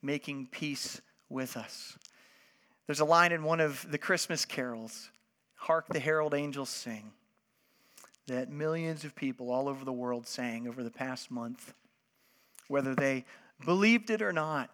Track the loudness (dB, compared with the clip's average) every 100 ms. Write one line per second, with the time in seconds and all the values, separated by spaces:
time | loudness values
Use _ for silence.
0 | -2 -4 -4 -8 -10 -6 -4 -4 -6 -8
1 | _ _ _ -6 -6 -6 -10 -12 -14 -16
2 | -20 _ -20 _ _ _ _ _ -6 0
3 | 6 8 8 4 2 4 2 0 -6 -6
4 | 0 0 2 -2 -2 -2 -4 -6 -10 -12
5 | -16 _ _ _ _ -14 0 0 2 -2
6 | 2 2 2 0 0 -4 -6 -6 -8 -10
7 | -12 -20 _ _ _ _ _ _ _ -20
8 | -20 _ -4 -4 -4 -2 0 0 -2 -4
9 | -8 -4 -4 -4 -2 0 0 -2 -4 -4
10 | -2 -2 -4 -6 -4 -4 -6 -6 -8 -6
11 | -6 -6 -8 -6 -6 -10 -14 -20 _ _
12 | _ _ _ _ _ -20 -2 0 2 2
13 | 2 2 -4 -20 -20 _ 2 6 8 6
14 | 4 0 2 0 0 -2 -4